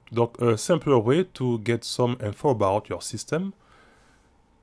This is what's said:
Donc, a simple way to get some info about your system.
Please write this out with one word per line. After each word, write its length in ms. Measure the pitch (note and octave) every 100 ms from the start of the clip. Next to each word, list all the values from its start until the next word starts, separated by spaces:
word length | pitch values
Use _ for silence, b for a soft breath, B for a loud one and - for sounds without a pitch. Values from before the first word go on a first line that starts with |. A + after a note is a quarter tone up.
| _
Donc, 300 | A#2 A#2 -
a 160 | A#2+ A2+
simple 320 | - E3 -
way 320 | C3 G#2+ D3+ F#3
to 360 | - B2 A#2
get 200 | G#2 A#2
some 340 | - - A#2+ B2
info 280 | G#2+ G2 D3+
about 400 | A#2+ G2 G#2 -
your 140 | F2+
system. 480 | - - - D3+ G3 - b b b b b b b _ _ _